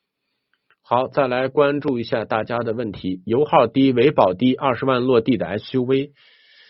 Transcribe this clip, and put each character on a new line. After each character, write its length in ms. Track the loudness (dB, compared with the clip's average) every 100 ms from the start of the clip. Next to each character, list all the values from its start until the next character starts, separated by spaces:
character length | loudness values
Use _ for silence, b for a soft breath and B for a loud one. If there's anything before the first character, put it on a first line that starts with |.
| _ _ _ _ _ _ _ _ -2
好， 200 | -2 0
再 200 | -2 0
来 200 | 0 -2
关 340 | 2 2 0
注 160 | -2 -4
一 60 |
下 220 | -4 -4 -2
大 180 | -4
家 160 | -2 -4
的 120 | -4
问 180 | -4 -6
题， 320 | -6 -8 -8 -2
油 180 | 0
耗 220 | 2 4 4
低、 260 | 4 2
维 200 | 4 2
保 240 | 4 2 2
低、 180 | 0
二 220 | 0 -2 -2
十 100 | 0
万 160 | 0
落 180 | 2 2
地 160 | 2 0
的 120 | -2
S 280 | -8 -4 -4
U 80 |
V， 280 | 0 -2 -2 b b b b b b